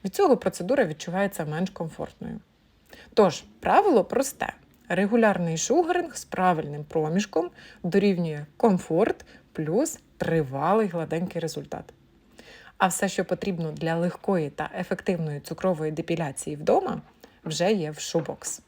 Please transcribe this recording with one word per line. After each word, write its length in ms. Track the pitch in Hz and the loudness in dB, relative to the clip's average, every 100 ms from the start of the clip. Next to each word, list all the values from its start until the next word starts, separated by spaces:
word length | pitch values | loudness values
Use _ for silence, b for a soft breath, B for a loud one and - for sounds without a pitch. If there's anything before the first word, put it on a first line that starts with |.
Від 100 | 196 | -6
цього 220 | - 392 240 | 2 4 6
процедура 480 | 190 - 180 277 | 2 -4 -2 2
відчувається 600 | 190 151 - 180 196 - | 2 -2 -4 -2 -2 -2
менш 260 | 151 156 185 | -6 -2 -4
комфортною. 680 | - 160 - - - - 226 _ _ _ _ B B B | -4 -10 -8 -12 -10 -12 -12 _ _ _ _ B B B
Тож, 300 | - 190 - - - | 4 4 4 -12 -8
правило 440 | - 247 427 240 | 4 4 6 4
просте. 480 | - - 277 - - - _ _ _ | 4 -2 -2 -4 -10 -10 _ _ _
Регулярний 680 | 180 196 233 220 180 170 160 | 0 2 4 4 2 -2 -2
шугаринг 600 | - 311 330 359 349 - | 2 2 2 0 -2 -10
з 80 | |
правильним 600 | - - 185 160 151 147 | -10 0 2 2 -2 -10
проміжком 680 | 151 165 156 175 214 320 349 B B B | -4 -2 0 0 0 -2 -2 B B B
дорівнює 640 | 175 196 202 180 170 147 151 _ | 0 2 2 2 -2 -4 -12 _
комфорт 680 | 233 185 - 160 233 - B B B | 4 4 2 2 2 0 B B B
плюс 460 | - 156 190 320 - _ _ | -6 -2 0 -2 -6 _ _
тривалий 680 | 156 165 143 135 156 214 208 | 0 0 0 -2 2 2 2
гладенький 520 | 170 151 160 175 170 | -2 -4 -4 -4 -6
результат. 520 | 165 151 143 - - _ _ _ _ B B B B _ | -6 -8 -10 -12 -12 _ _ _ _ B B B B _
А 80 | 190 | 0
все, 220 | - 196 | 2 -2
що 160 | - | -2
потрібно 480 | 180 180 - 175 160 | -2 -2 -2 -4 -6
для 240 | 156 160 165 | -4 -2 0
легкої 540 | 175 - - 185 147 | -2 -2 -2 0 -2
та 200 | - 151 - | -6 -8 -6
ефективної 640 | 180 185 - 175 156 147 | -6 -4 -2 -2 -4 -6
цукрової 520 | - 160 185 160 156 | -10 -4 -2 0 -2
депіляції 640 | 156 160 165 151 135 - 147 | -4 -4 -4 -4 -6 -10 -4
вдома, 460 | 156 294 381 - - B B B | 2 2 2 -8 -10 B B B
вже 280 | 165 151 175 | -8 0 2
є 180 | 214 151 | 2 -2
в 40 | |
Shoebox 680 | 151 - 165 151 - - - | -8 -2 -2 -2 -8 -10 -10